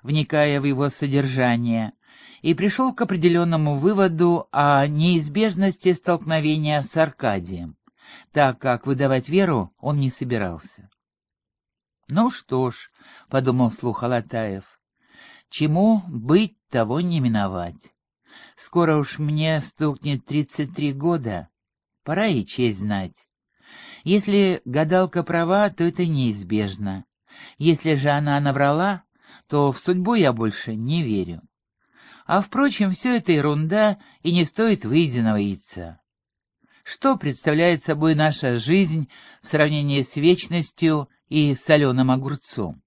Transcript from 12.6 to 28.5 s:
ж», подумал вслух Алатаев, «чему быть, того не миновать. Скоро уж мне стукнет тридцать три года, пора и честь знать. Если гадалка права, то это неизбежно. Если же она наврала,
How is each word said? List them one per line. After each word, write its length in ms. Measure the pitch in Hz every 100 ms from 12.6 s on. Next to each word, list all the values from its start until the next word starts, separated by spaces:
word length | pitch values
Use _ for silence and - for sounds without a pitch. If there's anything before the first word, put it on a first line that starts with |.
| 127
ж», 200 | - - _ - - _
подумал 400 | 135 131 127 120
вслух 340 | 110 123 104
Алатаев, 800 | 120 123 104 117 107 95 - _ _ _ _ _ - - _
«чему 520 | - 151 165 214 220 180
быть, 500 | 127 120 175 220 - _
того 300 | 123 110 143
не 180 | 180 165
миновать. 720 | 123 110 98 92 87 76 - _ _ _ _ - - -
Скоро 400 | - 175 160 151
уж 220 | 139 -
мне 420 | 151 151 156 156
стукнет 640 | - - 151 139 147 139 -
тридцать 480 | 147 143 - 143
три 200 | 170 147
года, 560 | 139 165 170 117 90 82 _ _ _ _ _
пора 240 | - 175 220
и 160 | 135
честь 360 | 101 - 120 95
знать. 480 | 104 101 90 - _ _ _ _ _ - - -
Если 580 | 160 202 202 202 190 175 127
гадалка 580 | 139 156 185 185 175
права, 460 | 165 165 170 196 208
то 140 | -
это 220 | 170 170 175
неизбежно. 1000 | 143 120 104 90 107 101 92 101 95 - _ _ - - -
Если 380 | 156 156 160 143
же 140 | 147
она 300 | 143 147 143
наврала, 640 | 143